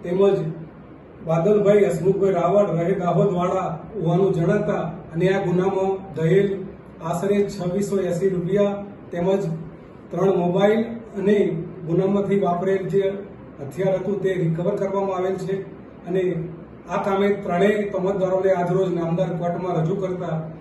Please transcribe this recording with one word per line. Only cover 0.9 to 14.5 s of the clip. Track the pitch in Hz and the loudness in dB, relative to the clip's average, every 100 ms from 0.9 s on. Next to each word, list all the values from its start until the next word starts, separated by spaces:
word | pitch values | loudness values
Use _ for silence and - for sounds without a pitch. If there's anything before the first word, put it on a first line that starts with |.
| - - - 160 | -20 -20 -14 -2
બાદલભાઈ | 165 196 214 185 208 180 | 2 4 4 6 6 4
હસમુખભાઈ | 165 180 - 196 175 | 2 2 2 2 2
રાવળ | 175 202 185 165 | 2 4 2 2
રહે | 175 185 | 0 0
દાહોદવાળા | 175 165 202 175 175 190 180 - - 214 | 0 2 2 2 0 0 -2 -6 -10 -4
હોવાનું | 165 165 190 160 | 0 2 2 2
જણાતા | 165 208 208 196 - - - | 2 2 0 -2 -4 -8 -8
અને | 160 185 | 0 2
આ | 196 | 2
ગુનામાં | 175 180 185 190 196 190 - 147 | 2 2 2 0 0 -2 -6 -2
દહેલ | 160 190 202 - - - - - 165 | 4 4 4 -2 -8 -12 -18 -12 -6
આશરે | 170 202 202 202 - | -2 0 2 2 -2
છવ્વીસો | 180 190 - 196 180 | -2 -2 0 0 0
એંસી | 170 190 | 0 0
રૂપિયા | 175 170 202 202 202 - - - | 0 0 2 2 0 -8 -14 -10
તેમજ | 175 180 196 - - - - - - - | -4 0 0 0 -6 -10 -14 -18 -20 -10
ત્રણ | 170 190 180 | 0 2 4
મોબાઈલ | 175 185 208 226 226 - - 202 | 2 4 4 4 0 -6 -10 -2
અને | 185 208 170 160 - - 156 | 2 4 2 0 -6 -10 -2
ગુનામાંથી | 180 190 202 190 196 175 | 2 2 2 2 2 2
વાપરેલ | 175 190 190 175 190 | 0 0 0 2 2
જે | 196 - - - - - | 0 -2 -10 -16 -18 -14
હથિયાર | 135 - 190 190 | -12 -2 0 0
હતું | - 196 | -2 -2
તે | 185 180 | 0 0
રિકવર | 160 | 0